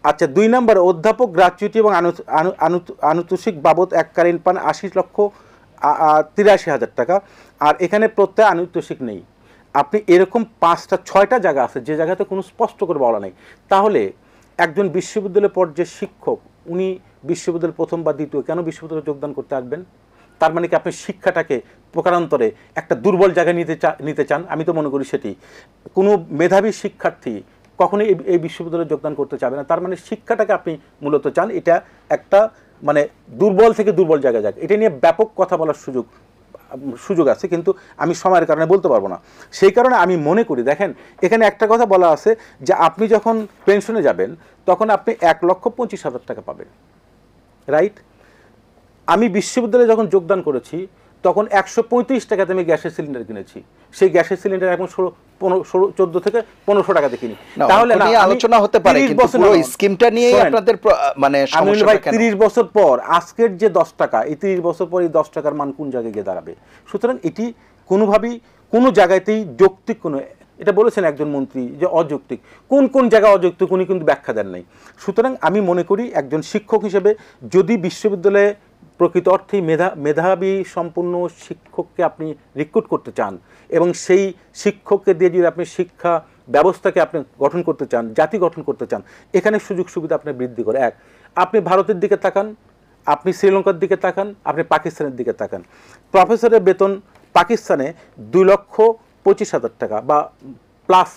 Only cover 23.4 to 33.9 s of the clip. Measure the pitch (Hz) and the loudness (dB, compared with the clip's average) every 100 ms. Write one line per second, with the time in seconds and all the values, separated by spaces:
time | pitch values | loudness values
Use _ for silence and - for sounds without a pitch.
23.4 | 165 170 156 156 160 - 160 147 135 147 | 0 -2 -4 -2 -4 -4 -8 -4 -2 -4
24.4 | 180 151 160 165 151 139 131 139 110 92 | -4 -6 -4 -2 -4 -6 -6 -6 -8 -12
25.4 | - - _ _ - 190 196 202 165 147 | -20 -20 _ _ -6 0 2 0 -2 -2
26.4 | 170 196 214 - 202 _ - - 131 104 | 2 2 0 -6 -10 _ -8 -6 -10 -10
27.4 | - _ _ - 180 202 214 180 190 175 | -14 _ _ -2 -2 0 0 0 0 -2
28.4 | 160 - 170 165 160 147 151 143 135 139 | -2 -12 -8 -6 -4 -6 -6 -6 -8 -6
29.4 | 127 139 139 170 180 175 - 220 - 233 | -6 -6 -4 -4 -4 -10 -10 -14 -4 -2
30.4 | 208 190 180 156 _ _ 143 147 143 175 | 0 -2 -4 -10 _ _ -2 -2 0 -2
31.4 | 202 190 - 170 - _ _ 151 _ 196 | -2 -2 0 0 -2 _ _ -6 _ 2
32.4 | 220 _ _ _ - 147 147 _ _ 120 | 2 _ _ _ -2 0 -2 _ _ 0
33.4 | 214 190 226 220 208 | 0 6 4 4 0